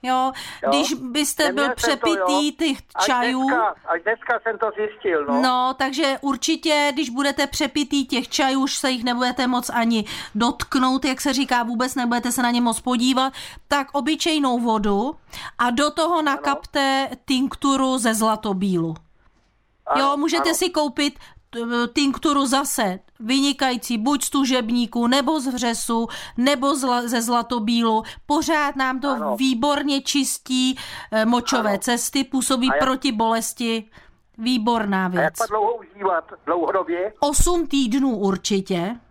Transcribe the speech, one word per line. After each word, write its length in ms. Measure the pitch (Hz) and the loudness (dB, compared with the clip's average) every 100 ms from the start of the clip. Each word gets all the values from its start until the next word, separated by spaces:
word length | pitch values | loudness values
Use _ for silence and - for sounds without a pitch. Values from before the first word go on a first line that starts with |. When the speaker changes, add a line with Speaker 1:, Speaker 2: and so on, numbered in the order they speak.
Speaker 1:
Jo, 300 | 254 254 262 262 - - | 0 0 0 -4 -14 -6
Speaker 2:
Jo. 80 | 269 | 0
Speaker 1:
když 220 | 285 302 | 2 0
byste 500 | 262 254 254 294 - | -4 -4 -2 -2 0
Speaker 2:
Neměl 200 | 294 262 277 | 0 2 0
Speaker 1:
byl 80 | 240 | 0
Speaker 2:
jsem 200 | - 277 | 0 0
to, 80 | - | 0
Speaker 1:
přepitý 400 | 330 277 285 294 | 0 2 2 0
Speaker 2:
jo. 60 | - | 0
Speaker 1:
těch 200 | 320 269 - | -2 -2 -6
Speaker 2:
Až 100 | - 196 | -2 0
Speaker 1:
čajů. 360 | 247 240 262 262 | 2 0 0 0
Speaker 2:
dneska, 260 | 254 214 170 - | 2 0 -2 -4
až 160 | 170 | -4
dneska 380 | 185 226 - 233 | -2 -4 -2 -2
jsem 160 | 226 208 | -2 -2
to 80 | 220 202 | -4 -2
zjistil, 480 | 214 - 208 160 143 | -6 -4 -2 0 0
no. 160 | 247 | 2
Speaker 1:
No, 320 | 254 254 254 262 | 2 2 0 -2
takže 400 | 269 262 311 269 | -4 0 -2 0
určitě, 720 | 277 254 - 320 330 302 294 | -2 -2 -2 -2 2 2 2
když 180 | 277 277 | 0 -4
budete 360 | 233 277 285 285 | -2 -2 0 -2
přepitý 600 | - 302 - 294 277 269 | -2 -2 -2 0 0 0
těch 220 | 247 - | -2 -2
čajů, 320 | - 269 269 | 0 2 2
už 140 | 269 - | 0 0
se 140 | 277 | -2
jich 140 | 254 | 0
nebudete 420 | 240 240 247 247 254 | -2 0 0 0 0
moc 240 | 247 240 | 0 -2
ani 300 | 240 233 233 214 - - | 0 2 0 -2 -8 -8
dotknout, 680 | 208 233 - - 277 254 262 | 0 0 0 -2 0 2 2
jak 160 | 269 262 | -2 -2
se 120 | 302 | -2
říká, 300 | 254 277 247 | 0 0 0
vůbec 320 | 233 233 254 | 0 -2 -2
nebudete 380 | 269 240 240 240 | -2 0 0 0
se 100 | 240 | 0
na 80 | 240 | 2
ně 100 | 240 | 2
moc 200 | 240 226 | 0 0
podívat, 520 | - 247 247 254 262 262 - - - | -2 0 2 2 0 -2 -16 -18 -2
tak 180 | 285 277 | -2 0
obyčejnou 640 | 277 262 311 349 311 277 240 | -2 -2 0 0 2 2 2
vodu 560 | 233 220 208 202 247 320 _ - - - | 2 2 2 2 0 -4 _ -16 -16 -2
a 120 | 247 | 0
do 200 | 240 294 | 2 0
toho 240 | 302 320 339 | 2 2 2
Speaker 2:
Ano. 40 | |
Speaker 1:
nakapte 840 | 311 277 285 285 - 294 269 269 269 262 | 2 0 -2 -4 -2 0 2 2 -2 -6
tinkturu 720 | - 262 269 - 277 269 269 262 | -2 0 0 0 0 2 2 2
ze 160 | 226 | 2
zlatobílu. 800 | 220 220 214 220 196 196 180 165 160 _ _ _ _ _ _ _ _ - | 2 2 0 -2 -2 0 0 0 -6 _ _ _ _ _ _ _ _ -2
Speaker 2:
Ano, 180 | 285 | 2
Speaker 1:
Jo, 120 | 277 285 | 2 2
můžete 320 | 302 330 339 | 0 0 0
Speaker 2:
ano. 60 | |
Speaker 1:
si 160 | 320 359 | 0 0
koupit, 480 | 330 294 240 294 - - - _ | 0 -2 0 -2 -2 -20 -20 _
t-, 100 | 233 233 240 240 | -8 -2 0 0
tinkturu 540 | 240 277 247 320 285 269 | 2 0 2 0 2 2
zase 520 | 277 277 - 208 185 - _ | 0 0 -2 -2 -2 -10 _
vynikající, 800 | 220 269 277 277 269 247 - 240 | -2 2 2 2 0 -2 -2 -2
buď 260 | 220 285 | 0 0
z 60 | - | 0
tužebníku, 760 | 285 269 254 220 240 233 240 233 | 0 2 2 2 0 0 0 2
nebo 340 | 269 262 311 | 2 2 0
z 60 | 262 | -2
vřesu, 600 | 247 233 226 - 226 226 - - - | -2 -2 -2 -2 0 -2 -6 -12 0
nebo 380 | 254 285 277 | 2 2 2
z 80 | 285 | 0
la-, 240 | 262 247 240 | 0 0 0
ze 140 | 240 | -2
zlatobílu. 800 | 226 240 233 247 214 233 233 220 220 - - | 2 0 0 -2 0 2 4 2 -2 -16 -2
Pořád 500 | 294 285 311 285 277 | 0 2 2 0 0
nám 240 | 262 262 | -2 -2
to 80 | 285 | -2
Speaker 2:
Ano. 260 | 254 208 208 | -2 -2 0
Speaker 1:
výborně 640 | 262 247 285 285 285 277 | 0 2 2 2 0 -2
čistí, 800 | 269 285 262 - - 254 254 262 - - - | 0 0 0 -4 -2 0 0 -2 -8 -14 -4
eh, 120 | 220 220 | 0 2
močové 440 | 240 240 254 214 | 2 2 0 0
Speaker 2:
Ano. 80 | 202 | 0
Speaker 1:
cesty, 460 | - 240 - 277 | 0 -2 0 -2
působí 460 | 269 269 247 262 254 | -2 -2 0 2 2
Speaker 2:
A 40 | |
jak 100 | 285 | 2
Speaker 1:
proti 280 | 262 262 277 | 2 2 0
bolesti. 720 | 214 226 226 226 - 233 226 220 - - _ _ - | 0 2 2 -2 -4 -2 -2 -4 -20 -20 _ _ -6
Výborná 640 | 226 254 214 233 202 190 | 0 0 2 0 0 0
Speaker 2:
A 20 | |
jak 80 | 185 | 0
Speaker 1:
věc. 260 | 180 160 - | 0 0 0
Speaker 2:
to 80 | 226 | -2
dlouho 280 | 214 214 233 | 0 0 -2
užívat? 480 | 180 196 196 175 - - - | -8 -10 -4 -4 -4 -14 -4
Dlouhodobě? 640 | 175 156 - 135 - 196 214 | -2 0 -2 -4 -4 -4 -2
Speaker 1:
Osm 460 | 285 294 339 349 311 | 0 2 2 2 0
týdnů 500 | 277 254 262 269 214 | 0 0 0 0 0
určitě. 800 | 196 190 - 196 190 180 180 240 _ | 0 -2 -2 -2 -2 -2 -2 -6 _